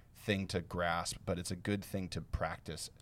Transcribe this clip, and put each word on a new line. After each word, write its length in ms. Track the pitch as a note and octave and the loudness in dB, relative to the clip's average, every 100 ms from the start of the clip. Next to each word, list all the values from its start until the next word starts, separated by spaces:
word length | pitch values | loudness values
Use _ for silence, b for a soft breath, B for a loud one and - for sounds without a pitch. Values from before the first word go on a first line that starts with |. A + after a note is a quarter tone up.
| b - | b -4
thing 320 | - G2 G2 | 2 2 4
to 140 | F#2 | 0
grasp, 560 | E2+ F2 E2+ E2+ E2+ - - | 0 2 4 2 0 -2 0
but 120 | F2+ | 0
it's 140 | F2 | 0
a 40 | F2+ | -2
good 260 | G#2 G#2 | 2 0
thing 240 | F#2+ G2 F2+ | 0 -4 -2
to 140 | G2 | -4
practice 680 | D#2+ - D#2+ E2+ - D#2+ - - | -2 0 0 -2 -6 -6 -8 -10